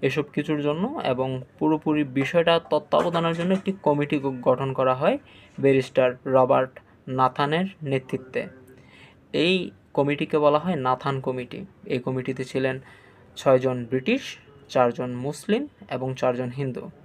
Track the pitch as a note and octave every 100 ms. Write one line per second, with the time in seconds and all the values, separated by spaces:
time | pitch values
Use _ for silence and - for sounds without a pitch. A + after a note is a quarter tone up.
0 | C#3 C#3+ D3 - D3 D3+ D3 D3+ G#3+ D#4
1 | - B2+ C3 C3 B2+ _ D#3 D#3 D#3 D3+
2 | C#3+ C3 C3+ F3 E3 E3 E3 D3+ D3 E3
3 | E3+ E3+ E3 E3 E3+ F#3+ G3 G3 - D3
4 | C#3+ D3+ C#3 C3 B2 B2+ C3+ C3 C3 B2+
5 | D#3+ C#4 - - - - C3+ C3+ C3 -
6 | B2+ B2+ - C3 B2+ C3+ C3 - _ _
7 | - C3 B2+ C3 C#3+ D#3 F#3+ - D3 C3+
8 | C3 C#3 - B2 - - - - - -
9 | - _ _ C#3 D#3+ F#3 F#3 - _ -
10 | C#3+ C#3+ D#3 D#3 D3 D3 E3 E3+ B2+ B2+
11 | C#3+ C3+ C3 B2+ B2 - - - - C3+
12 | B2 C3 B2+ C3 C3 C3+ C3 C3 C3+ -
13 | - - - - - C3 C3 B2+ A#2 C3
14 | B2+ B3+ - - - - - C#3 B2 A#2
15 | B2+ B2 C3 D3 - G#3+ D4 _ - C3
16 | C3 C3 C3 B2 B2+ B2 C3+ A#2+ - -